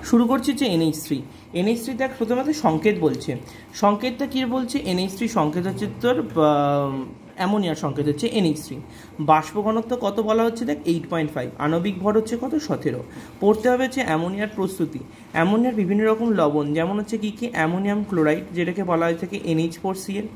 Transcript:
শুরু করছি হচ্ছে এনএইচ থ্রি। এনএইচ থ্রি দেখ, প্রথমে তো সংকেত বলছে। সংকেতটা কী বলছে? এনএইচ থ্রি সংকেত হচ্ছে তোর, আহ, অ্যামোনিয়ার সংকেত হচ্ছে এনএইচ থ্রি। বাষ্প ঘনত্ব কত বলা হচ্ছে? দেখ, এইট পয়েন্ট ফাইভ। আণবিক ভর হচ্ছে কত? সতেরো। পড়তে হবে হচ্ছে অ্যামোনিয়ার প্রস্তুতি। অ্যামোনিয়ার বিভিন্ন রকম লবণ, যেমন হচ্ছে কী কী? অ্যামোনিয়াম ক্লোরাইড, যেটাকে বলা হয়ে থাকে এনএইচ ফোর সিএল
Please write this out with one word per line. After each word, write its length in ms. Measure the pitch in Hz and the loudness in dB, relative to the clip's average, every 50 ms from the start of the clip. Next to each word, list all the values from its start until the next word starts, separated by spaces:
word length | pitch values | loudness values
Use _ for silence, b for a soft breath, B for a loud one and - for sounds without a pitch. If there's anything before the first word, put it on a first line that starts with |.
| - - | 2 4
শুরু 140 | - 233 247 226 | 4 6 6 6
করছি 180 | 269 254 - 294 | 2 2 2 0
হচ্ছে 160 | 262 - 277 | 0 0 0
এনএইচ 320 | 233 175 160 165 160 151 156 - | 2 2 2 2 2 0 -2 -4
থ্রি। 140 | - 147 131 127 B B B B B | -4 -4 -4 -6 B B B B B
এনএইচ 280 | - 175 185 214 233 233 226 | -4 0 0 2 0 0 -2
থ্রি 80 | - 262 | -6 -4
দেখ, 160 | 220 262 262 262 - | -2 -4 -4 -2 -4
প্রথমে 240 | 233 214 247 247 269 | -2 0 0 0 0
তো 80 | 294 | 0
সংকেত 440 | 302 - - 180 160 156 160 214 202 175 160 | -2 2 2 2 2 4 2 2 2 4 2
বলছে। 240 | 147 127 123 - - 131 117 B B B B B B - | 0 0 0 -4 -6 -6 -6 B B B B B B -6
সংকেতটা 520 | - 214 208 208 208 233 254 240 - 277 | 2 2 2 2 2 -2 -4 -2 -2 -6
কী 120 | 277 269 262 262 | -2 -2 -2 -2
বলছে? 320 | 233 247 262 254 240 - 277 - 202 | 0 0 -2 -2 -2 -4 -4 -2 0
এনএইচ 220 | 180 180 185 190 190 | 0 0 0 -2 -2
থ্রি 100 | - 240 220 | -4 -4 0
সংকেত 360 | - 202 151 151 151 180 175 | 2 2 0 2 0 -2 -2
হচ্ছে 200 | 196 185 - 208 202 - - | -2 -4 -4 -6 -6 -6 -2
তোর, 140 | - 240 254 160 | 0 2 2 2
আহ, 840 | 190 - - 165 151 151 147 143 143 143 143 143 143 139 135 135 131 - - - - - - - | -2 -2 2 2 4 4 4 4 2 2 2 2 0 -2 -4 -6 -8 -10 -12 -18 -20 -20 -6 -4
অ্যামোনিয়ার 400 | 185 190 208 214 196 170 151 - - | 0 0 2 2 0 0 -2 -2 -2
সংকেত 220 | 143 131 143 143 147 | -4 -2 0 0 0
হচ্ছে 180 | 143 147 233 233 233 220 | 0 0 -2 0 2 2
এনএইচ 220 | 185 160 147 151 - | 2 2 2 0 -6
থ্রি। 100 | - 131 - - B B B B B B - | -10 -12 -12 -12 B B B B B B -2
বাষ্প 340 | 151 147 156 156 151 - - 208 202 | 4 4 4 4 4 0 -4 -2 0
ঘনত্ব 260 | 220 220 233 220 226 247 240 | 2 0 0 0 -2 -4 0
কত 160 | 226 202 202 226 220 214 | 0 0 0 0 2 2
বলা 140 | 220 226 226 | 4 4 4
হচ্ছে? 180 | 233 226 - 240 | 2 0 -2 -2
দেখ, 140 | 180 147 147 - 175 | -2 -4 -2 0 0
এইট 120 | 170 165 - - | 0 0 0 -2
পয়েন্ট 200 | 175 165 156 147 - | -2 0 0 0 -2
ফাইভ। 140 | 143 123 120 - - | -4 -6 -6 -4 -2
আণবিক 380 | 139 151 160 170 175 208 190 180 | 0 2 2 2 0 -2 -4 0
ভর 100 | 190 214 208 220 | 0 2 2 2
হচ্ছে 160 | 220 220 240 233 | 2 0 -4 -4
কত? 100 | 254 269 330 302 - | -4 -2 -2 -2 -2
সতেরো। 340 | - 151 131 - 143 143 123 - B B B B B B B | -2 -4 -2 -2 -4 -4 -4 -8 B B B B B B B
পড়তে 260 | 190 202 214 220 220 247 | 4 4 4 6 4 4
হবে 120 | 247 247 262 | 4 4 2
হচ্ছে 180 | 254 262 269 247 185 | 0 0 -2 0 2
অ্যামোনিয়ার 420 | 156 156 165 180 190 202 208 208 214 | 0 0 0 -2 -2 -4 -4 -4 -2
প্রস্তুতি। 440 | 220 190 170 - - 165 147 - 131 - B B B B B | -2 -2 -2 0 -2 -4 -4 -4 -10 -12 B B B B B
অ্যামোনিয়ার 420 | B 160 165 185 208 226 240 254 233 | B 2 2 4 4 4 2 2 2
বিভিন্ন 280 | 214 190 175 202 208 220 220 | 0 0 2 2 2 4 4
রকম 180 | 220 220 233 226 214 185 | 2 2 2 2 2 4
লবণ, 260 | 160 147 147 151 143 147 147 | 4 2 2 2 0 0 0
যেমন 200 | 160 165 180 202 208 | 0 0 0 -2 -4
হচ্ছে 160 | 208 - 226 214 | -4 -4 -4 -4
কী 120 | 208 208 202 - | -4 -6 -6 -6
কী? 80 | 240 233 | -8 -4
অ্যামোনিয়াম 480 | - - 160 160 175 185 196 202 202 208 208 202 | -2 0 0 0 0 0 0 0 0 0 -2 0
ক্লোরাইড, 360 | 196 165 156 151 151 175 185 - 170 | 2 2 4 4 2 0 -2 -6 -4
যেটাকে 260 | 170 175 170 175 202 196 | -2 -2 -2 -2 -4 0
বলা 200 | 180 170 165 165 | 0 2 2 2
হয়ে 120 | 170 170 170 | 0 0 -2
থাকে 140 | 196 175 202 196 - | -4 -6 -6 -6 -2
এনএইচ 300 | 170 165 160 165 165 165 - | 0 0 0 0 -2 -4 -4
ফোর 120 | - 190 190 | -4 -4 -4
সিএল 320 | 190 - - 190 202 214 214 - | -4 -6 -6 -6 -6 -6 -8 -12